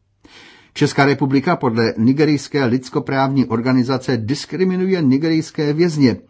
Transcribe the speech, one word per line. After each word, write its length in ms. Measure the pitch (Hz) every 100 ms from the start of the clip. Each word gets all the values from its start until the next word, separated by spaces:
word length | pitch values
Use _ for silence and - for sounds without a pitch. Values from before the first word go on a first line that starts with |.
| _ _ - - - - _
Česká 300 | - 143 -
republika 520 | 139 139 135 135 156 165
podle 380 | 127 113 113 107
nigerijské 640 | 113 139 151 143 - 139
lidskoprávní 800 | 123 131 - 147 131 135 135 139
organizace 720 | 147 147 123 131 123 131 - 117
diskriminuje 840 | 107 151 - 156 185 180 185 185
nigerijské 720 | 135 135 160 160 151 - 147
vězně. 440 | 151 175 151 127 101